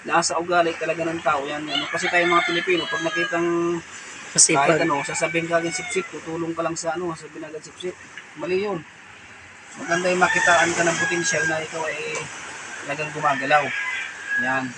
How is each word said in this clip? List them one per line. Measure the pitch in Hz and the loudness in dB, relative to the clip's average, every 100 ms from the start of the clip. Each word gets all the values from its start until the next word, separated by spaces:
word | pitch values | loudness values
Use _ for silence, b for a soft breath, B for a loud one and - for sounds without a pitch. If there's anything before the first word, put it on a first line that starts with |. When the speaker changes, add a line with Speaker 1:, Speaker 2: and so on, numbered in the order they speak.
Speaker 1:
Nasa | - 160 170 165 | 2 2 2 -2
ugali | 175 175 170 165 | 2 4 4 0
talaga | 160 160 | -2 -2
ng | 165 165 | -2 0
tao | 165 147 | 0 0
yan, | 139 147 | -2 -6
ano. | 151 147 151 | -2 -2 -2
Kasi | - 180 | -2 2
tayong | 175 175 | 4 6
mga | 175 175 | 4 4
Pilipino, | 170 180 175 147 | 0 2 0 0
pag | 156 | -2
nakitang | 165 170 170 170 170 170 170 175 - - - - - | -2 -2 0 0 0 2 0 -2 -6 -16 -14 -14 -4
Speaker 2:
Masipag. | - - 160 175 | 2 4 6 6
Speaker 1:
kahit | 156 | 4
ano, | 160 143 | 4 0
sasabihin | 143 156 165 165 165 | -2 -2 -2 -2 0
ka | 170 | 0
agad | 165 | 0
sip-sip, | 170 180 190 180 | -4 -4 -4 -6
tutulong | 151 160 160 165 | -10 -8 -4 -4
ka | 165 | -2
lang | 165 165 | -4 -2
sa | 165 | -4
ano, | 160 180 160 | -4 -4 -8
sasabihin | 151 165 151 | -12 -12 -12
agad | 156 | -12
sip-sip. | 156 - 180 - - - - 151 | -14 -10 -10 -10 -16 -18 -16 -10
Mali | 156 185 | -2 0
yun. | 208 180 147 - - - - - - - - - | 0 -4 -8 -20 -20 -20 -20 -20 -20 -20 -18 -12
Maganda | 285 180 185 | -2 0 2
yung | 180 | 4
makitaan | 180 - 180 170 170 | 4 4 6 6 4
ka | 170 | 2
ng | 170 165 | 2 2
potensyal | 165 170 170 160 156 | 0 0 0 0 0
na | 160 | 0
ikaw | 156 160 | -4 -4
ay | 156 151 156 156 151 - - - - - | -4 -4 -4 -6 -6 -10 -12 -12 -12 -10
talagang | 143 143 151 | -8 -6 -4
gumagalaw. | 151 151 135 131 151 135 - - - - - - - | 0 2 2 4 4 4 -2 -4 -4 -8 -10 -2 0
Yan. | - - 123 | 0 0 -2